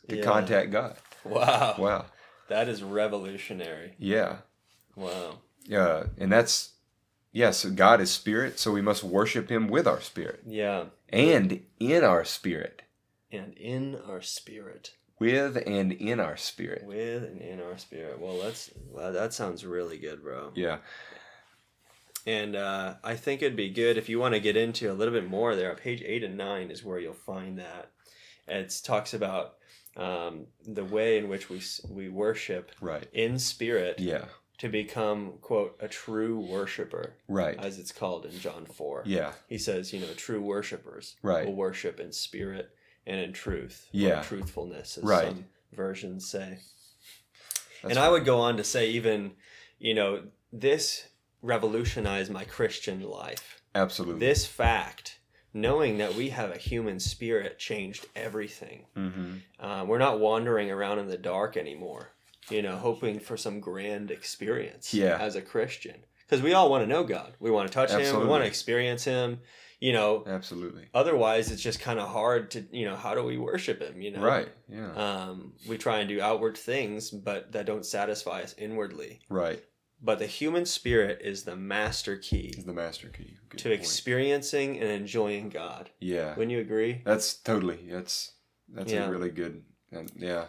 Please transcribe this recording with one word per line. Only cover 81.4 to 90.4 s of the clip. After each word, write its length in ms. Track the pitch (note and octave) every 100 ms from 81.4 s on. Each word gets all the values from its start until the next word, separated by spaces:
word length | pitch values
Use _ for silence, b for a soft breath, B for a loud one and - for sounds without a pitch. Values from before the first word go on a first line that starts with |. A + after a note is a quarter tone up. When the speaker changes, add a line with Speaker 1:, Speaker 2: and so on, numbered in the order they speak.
Speaker 2:
the 120 | - F#2
master 600 | G2 G2+ G#2+ - - G2
key 360 | - - D#2+ -
Speaker 1:
Is 80 | F2+
the 80 |
master 340 | E2+ E2+ - -
key. 280 | - - - -
Good 80 | -
Speaker 2:
to 100 | A#2+
Speaker 1:
point. 100 | G#2
Speaker 2:
experiencing 1000 | F2+ - B2 B2 C#3 C#3+ C3+ D3 C#3 C3+
and 100 | A2
enjoying 600 | G#2 G2+ A2+ G#2 G#2 G#2
God. 420 | D#2+ E2+ - - -
Speaker 1:
Yeah. 300 | F2+ F2 D#2 D#2
Speaker 2:
Wouldn't 140 | A2+
you 80 | A#2+
agree? 420 | G#2 A2 A2+ B2 G#2
Speaker 1:
That's 300 | G#2+ - -
totally, 520 | - G#2+ F#2 E2+ F2
that's, 400 | F2+ C3 - - _ _ _ _
that's 240 | F#2+ G#2
Speaker 2:
Yeah. 160 | G#2 G2
Speaker 1:
a 40 |
really 180 | F2+ F2
good, 340 | E2 E2 E2 - _ -
and 200 | E2 E2 -
yeah, 280 | F2+ F2